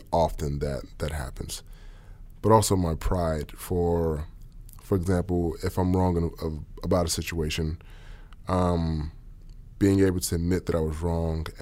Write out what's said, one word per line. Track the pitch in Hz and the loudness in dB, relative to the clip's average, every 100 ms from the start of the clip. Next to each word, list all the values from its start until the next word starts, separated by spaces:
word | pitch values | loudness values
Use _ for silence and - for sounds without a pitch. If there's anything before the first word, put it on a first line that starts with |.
| - | 2
often | 85 80 - 73 71 | 2 2 0 -4 -2
that | 71 67 - - | -2 -4 -8 -6
that | 80 | -4
happens. | 78 64 - - - - - - - - - - - | -4 -6 -8 -10 -10 -12 -16 -16 -18 -18 -18 -18 -2
But | 104 | 6
also | 110 - 95 | 6 8 4
my | 87 | 2
pride | 78 - 92 82 78 71 - | 0 0 2 0 0 -4 -10
for, | - 90 85 85 82 78 78 - - - - - | -2 0 2 2 2 0 -4 -12 -16 -16 -16 -16
for | - 98 | 0 0
example, | 85 90 87 90 85 - | 4 2 2 2 0 -2
if | 92 95 | -2 0
I'm | 90 92 | 2 4
wrong | 92 85 | 4 4
in, | 82 - | 0 -2
of, | 82 76 78 - | -6 -6 -10 -8
about | 87 90 82 | 0 2 2
a | |
situation, | - 80 85 78 85 80 82 - - - - - - - | -2 -2 -2 -2 -2 -2 -4 -10 -18 -16 -16 -16 -12 -2
um, | 92 90 87 82 78 76 - - - - - - - | 2 4 2 0 -2 -4 -10 -16 -18 -16 -18 -18 2
being | 101 98 | 4 6
able | 98 90 | 6 4
to | - | 0
admit | 85 85 90 - | 0 2 2 2
that | |
I | 82 | 0
was | 78 78 | 0 0
wrong | 85 82 82 80 80 - | 0 0 0 -2 -4 -6